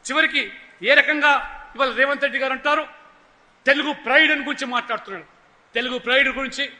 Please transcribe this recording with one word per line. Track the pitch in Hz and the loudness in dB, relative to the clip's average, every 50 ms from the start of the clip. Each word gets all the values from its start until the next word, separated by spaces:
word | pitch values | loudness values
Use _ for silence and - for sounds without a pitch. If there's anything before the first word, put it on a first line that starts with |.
| _ - | _ -2
చివరికి | 262 311 320 294 - 285 233 196 - - - - - _ | 0 0 0 0 0 -4 -6 -6 -12 -18 -20 -20 -18 _
ఏ | 175 226 285 | 0 4 4
రకంగా | 294 - - 302 294 285 294 285 254 - - - - - - - | 4 4 2 0 2 4 4 4 2 0 -6 -14 -16 -18 -18 -4
ఇవాళ | 226 277 302 | -2 -2 -2
రేవంత్ | 220 226 269 277 285 - | 2 0 0 0 0 -2
రెడ్డి | 285 277 226 262 | -2 -4 -2 -2
గారు | 262 262 | -4 -4
అంటారు, | 262 254 262 294 294 320 302 - - - - - _ _ _ _ _ _ _ _ _ _ _ | -4 -2 -2 0 0 0 -2 -6 -14 -20 -20 -20 _ _ _ _ _ _ _ _ _ _ _
తెలుగు | 254 269 294 285 302 | 2 2 2 0 -4
ప్రైడ్ | 285 285 - 226 254 302 320 302 | -6 -6 -2 2 4 6 6 4
అని | 302 285 | 2 0
గురించి | 269 285 285 - 269 | -2 -6 -6 -6 -6
మాట్లాడుతున్నాడు. | 240 247 240 226 - 226 214 - - 196 170 151 _ _ _ _ _ _ _ _ _ _ | -4 -4 -4 -4 -4 -8 -8 -6 -12 -14 -14 -14 _ _ _ _ _ _ _ _ _ _
తెలుగు | 233 247 254 254 247 | -4 -4 -2 -6 -6
ప్రైడ్ | 247 233 254 269 277 269 | 0 2 2 4 4 2
గురించి | 254 254 269 254 - 262 277 262 - | 0 -4 -8 -8 -6 -6 -8 -8 -8